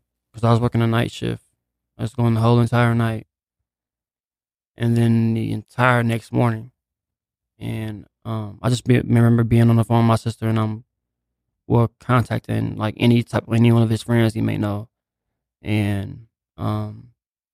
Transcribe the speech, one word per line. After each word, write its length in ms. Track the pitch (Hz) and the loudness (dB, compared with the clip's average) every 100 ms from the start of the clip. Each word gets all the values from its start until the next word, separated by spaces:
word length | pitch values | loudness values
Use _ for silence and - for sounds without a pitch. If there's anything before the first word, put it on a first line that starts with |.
| _ _ _ | _ _ _
'cause 120 | 110 | -4
I 80 | 117 | 0
was 80 | 117 | 2
working 220 | 120 117 | 2 0
a 60 | 113 | 0
night 240 | 113 120 | 0 -2
shift, 320 | - 117 117 _ _ _ _ _ - | -6 -8 -8 _ _ _ _ _ -12
I 60 | |
was 100 | 117 | -8
going 220 | - 120 113 | -2 0 2
the 60 | |
whole 200 | 117 120 | 2 2
entire 340 | 117 120 120 117 | 2 0 0 0
night, 320 | 113 110 - _ _ _ _ _ _ _ _ _ _ _ _ _ _ - | -2 -6 -14 _ _ _ _ _ _ _ _ _ _ _ _ _ _ -4
and 180 | 117 117 | 0 2
then 380 | 117 113 113 | 2 2 0
the 180 | 113 110 | -2 -4
entire 500 | 110 - - 123 120 | -8 -8 -2 2 2
next 300 | 117 117 - | 0 -4 -4
morning, 400 | 123 120 110 120 _ _ _ _ _ _ _ _ _ | 0 0 -2 -10 _ _ _ _ _ _ _ _ _
and, 460 | 113 113 110 104 - _ | -12 -10 -10 -14 -20 _
um, 360 | 107 110 104 98 | -10 -10 -10 -8
I 80 | 104 | -4
just 160 | 123 - | -2 2
be, 140 | 123 | 2
remember 440 | - 117 117 117 | 2 4 4 2
being 260 | 113 117 117 | 2 4 4
on 60 | 117 | 4
the 80 | |
phone 200 | 113 117 | 2 2
with 40 | 113 | 2
my 80 | 113 | 2
sister, 320 | 117 - 113 | -2 -6 -4
and 120 | 113 | -2
I'm, 260 | 110 110 - _ _ _ _ _ _ _ - | -4 -8 -16 _ _ _ _ _ _ _ -2
well, 240 | 117 117 - | 0 0 -4
contacting, 760 | - 123 113 117 - 110 110 104 | -2 0 0 -6 -6 -6 -6 -6
like, 180 | 107 - | -8 0
any 260 | 120 120 | 2 2
type, 220 | 120 107 - | 0 -6 -2
any 200 | 113 117 | 2 4
one 120 | 117 | 4
of 60 | 113 | 2
his 140 | 110 | -2
friends 300 | - 117 113 | 0 0 0
he 80 | 110 | 0
may 160 | 110 104 | -4 -2
know, 320 | 104 101 107 _ _ _ _ _ _ _ | -4 -6 -12 _ _ _ _ _ _ _
and, 680 | - 107 101 101 98 95 113 _ _ - | -4 -2 -2 -4 -8 -14 -20 _ _ -10
um, 560 | 107 107 107 107 120 _ _ _ _ | -6 -6 -8 -14 -20 _ _ _ _